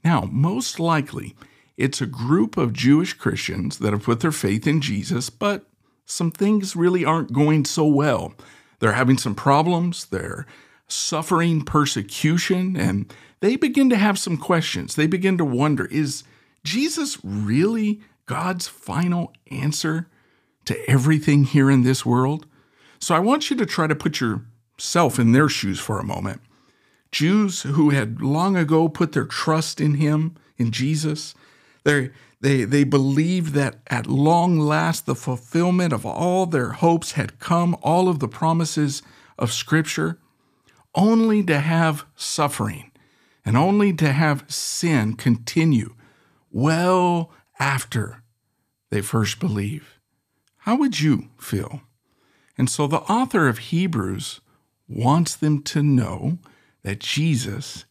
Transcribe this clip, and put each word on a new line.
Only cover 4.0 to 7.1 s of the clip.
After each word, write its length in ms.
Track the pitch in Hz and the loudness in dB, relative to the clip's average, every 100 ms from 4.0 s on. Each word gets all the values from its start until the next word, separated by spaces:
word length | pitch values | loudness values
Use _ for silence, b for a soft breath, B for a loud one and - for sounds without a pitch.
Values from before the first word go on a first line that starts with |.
put 160 | 110 117 | -2 0
their 120 | 165 | -2
faith 340 | 151 98 110 151 | -2 -2 0 0
in 140 | 156 | 0
Jesus, 500 | 139 202 - 120 - | -2 -6 -4 -6 -6
but 360 | _ 208 202 _ _ _ _ | _ -4 -4 _ _ _ _
some 260 | - - 170 | -14 -4 -4
things 440 | - 202 214 190 | 0 2 2 -2
really 300 | 170 175 185 | 0 2 2
aren't 280 | 147 | 0